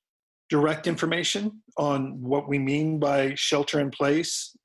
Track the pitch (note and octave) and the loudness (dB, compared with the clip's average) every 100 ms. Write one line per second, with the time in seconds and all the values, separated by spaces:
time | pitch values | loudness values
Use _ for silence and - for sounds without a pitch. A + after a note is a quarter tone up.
0 | _ _ _ _ - D3+ D3+ D#3 F3 D#3+ | _ _ _ _ 0 2 4 2 -2 -2
1 | E3 E3+ E3+ G3+ G#3 G#3 _ - D3 C#3 | 0 0 0 -2 -4 -6 _ -2 0 0
2 | C3+ C#3+ B2 C#3+ C#3+ C#3+ C3+ C#3+ D#3 D#3 | -2 -6 -2 0 0 0 0 0 0 0
3 | C#3+ C#3 C3+ C#3 - D3 C#3+ D3+ C#3 - | 2 2 0 0 0 0 0 0 -2 0
4 | C#3 D3+ E3 - - - | 2 2 0 -6 -8 -12